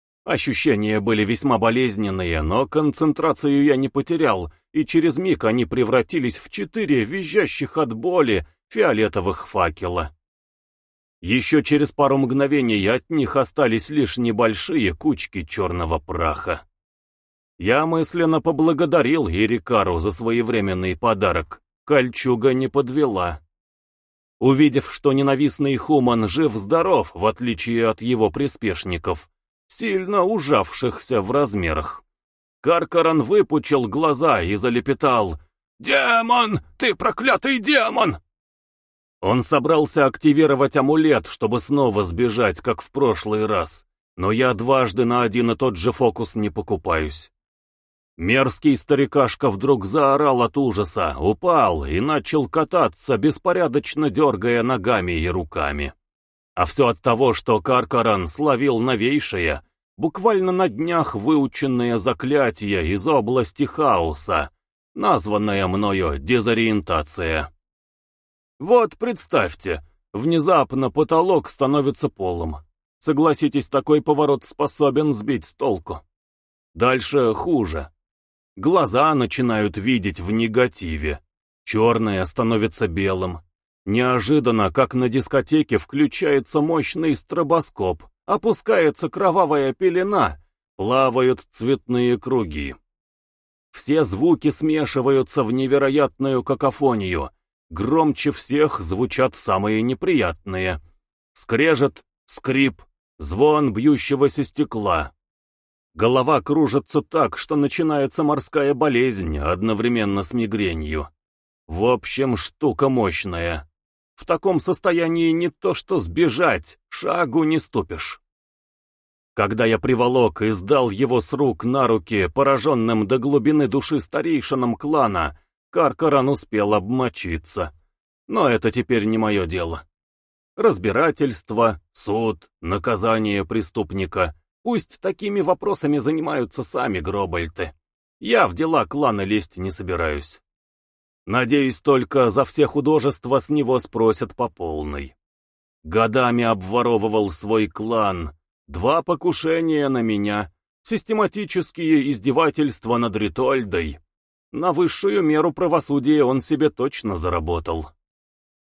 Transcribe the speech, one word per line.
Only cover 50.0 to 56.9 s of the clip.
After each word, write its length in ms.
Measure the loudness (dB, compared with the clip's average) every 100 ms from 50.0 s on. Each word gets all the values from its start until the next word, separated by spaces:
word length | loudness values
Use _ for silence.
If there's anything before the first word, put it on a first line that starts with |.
| 2 4 2 2
от 120 | 0 0
ужаса, 580 | 0 0 -2 -2 -4 -2
упал 680 | -2 0 2 4 4 0 -2
и 140 | -2
начал 480 | 0 -2 -2 -2 0
кататься, 720 | 0 0 2 0 0 -2 0
беспорядочно 920 | 0 0 0 0 0 0 -4 -2 -2
дёргая 500 | 2 2 2 0 0
ногами 520 | 0 0 0 0 0
и 140 | -2 -2
руками. 640 | -4 -4 -4 -4 -4 -8 -10 _ _ _ _ _
А 120 | -4 -2
всё 220 | 2
от 140 | 2